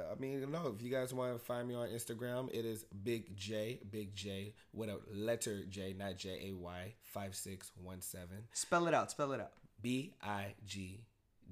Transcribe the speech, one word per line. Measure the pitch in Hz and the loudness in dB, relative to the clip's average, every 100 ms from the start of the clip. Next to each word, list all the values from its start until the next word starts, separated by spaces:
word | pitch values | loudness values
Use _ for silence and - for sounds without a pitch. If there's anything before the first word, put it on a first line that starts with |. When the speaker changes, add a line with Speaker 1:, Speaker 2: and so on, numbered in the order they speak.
| 82 | 0
Speaker 1:
I | - | 0
mean, | 135 139 139 | 0 0 0
no, | 160 156 | 2 0
if | 104 | 0
you | 120 | 2
guys | 131 127 | 2 4
wanna | 127 123 117 | 2 2 0
find | - 123 123 | 0 0 2
me | |
on | 120 117 | 0 0
Instagram, | 113 - 117 123 123 131 | 0 -2 -2 0 0 0
it | 113 | 2
is | 117 107 - 101 | 2 0 -4 -4
Big | 104 113 98 98 | 0 0 0 -6
J, | 95 107 110 131 104 | 0 2 2 -2 -4
Big | 107 101 | -4 -4
J, | 101 98 98 104 - - | -4 -2 -2 -4 -8 -10
with | 104 110 | -4 -2
a | 98 - | -2 -4
letter | 101 110 117 120 104 95 | 0 4 4 2 0 -2
J, | 95 95 | -4 -2
not | 95 98 90 | -2 -2 -2
J | 95 92 98 | -4 -4 -2
A | 95 | -4
Y, | 87 90 95 - | -4 -6 -6 -8
five | - 104 98 95 | -6 -4 -2 -2
six | 101 92 - - | -4 -6 -8 -10
one | 90 92 | -8 -6
seven. | - 95 90 98 117 | -6 -6 -6 -8 -4
Speaker 2:
Spell | - - 175 170 | -2 6 6 8
it | |
out, | 139 98 | 6 6
spell | - 143 | 2 2
it | 123 | 2
out. | 98 - - - | -2 -8 -20 -4
Speaker 1:
B | 117 127 - - | 2 2 0 -4
I | 104 101 98 101 | -2 0 -2 -6
G | 101 98 92 98 117 _ _ _ - | -8 -4 -4 -8 -14 _ _ _ -10